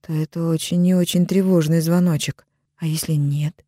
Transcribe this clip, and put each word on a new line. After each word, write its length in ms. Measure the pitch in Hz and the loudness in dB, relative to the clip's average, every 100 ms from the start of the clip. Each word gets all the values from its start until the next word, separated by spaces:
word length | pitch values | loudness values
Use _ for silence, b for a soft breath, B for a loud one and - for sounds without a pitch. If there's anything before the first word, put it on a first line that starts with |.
то 100 | - | -6
это 320 | 156 156 170 165 | -6 -4 -4 -2
очень 360 | 160 - 175 180 | -2 -2 0 2
и 80 | |
очень 320 | 185 175 180 175 | 2 2 0 2
тревожный 540 | 185 190 180 151 165 | 2 2 2 2 0
звоночек. 640 | 160 175 180 151 - - _ _ _ _ | 2 2 2 0 -4 -10 _ _ _ _
А 100 | 165 | -6
если 260 | 156 - | -4 -2
нет? 520 | 156 143 143 151 - | -2 0 -2 -4 -8